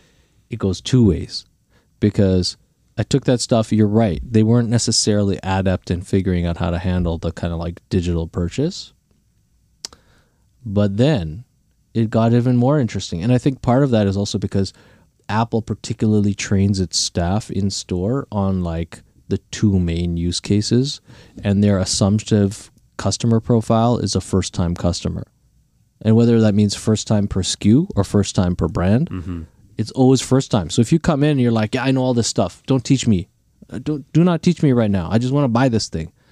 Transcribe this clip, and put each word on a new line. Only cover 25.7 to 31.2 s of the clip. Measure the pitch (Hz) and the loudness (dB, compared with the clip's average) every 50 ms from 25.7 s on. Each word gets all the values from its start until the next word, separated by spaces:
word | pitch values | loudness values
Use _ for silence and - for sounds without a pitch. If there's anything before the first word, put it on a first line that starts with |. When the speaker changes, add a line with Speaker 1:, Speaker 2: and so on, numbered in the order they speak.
| _ _ _ _ _ _ | _ _ _ _ _ _
Speaker 1:
And | - 110 110 | 0 2 4
whether | 113 117 117 117 113 | 4 6 4 4 4
that | 110 107 101 | 4 4 4
means | 107 104 101 - | 4 2 2 0
first | - - 113 110 - - | -2 -2 -2 0 0 0
time | - 113 104 98 | -2 0 0 0
per | 98 - 98 | -2 -4 -4
sku | 90 - - - - 101 113 139 180 - - | -4 -4 -6 -2 2 4 4 4 2 0 -2
or | 101 95 | -4 -2
first | - - 104 98 - - | 0 0 0 0 0 0
time | - 92 90 90 | 0 0 0 0
per | - - 80 | 0 -2 -2
brand, | - 90 85 92 104 127 165 - | 0 0 0 2 2 2 0 -2
Speaker 2:
Mm-hmm. | - 92 82 92 87 82 80 - _ _ _ _ - - | -6 -10 -8 -8 -10 -10 -10 -14 _ _ _ _ -8 -8
Speaker 1:
it's | 113 - | -8 -6
always | - - 131 127 135 123 | 0 2 4 4 4 2
first | - - 131 135 139 - | 2 0 0 0 0 0
time. | - 113 82 78 | -2 -2 -2 -2
So | - - | 0 0
if | 117 - | 2 2
you | 160 - | 2 0
come | - - 156 135 | 2 0 0 2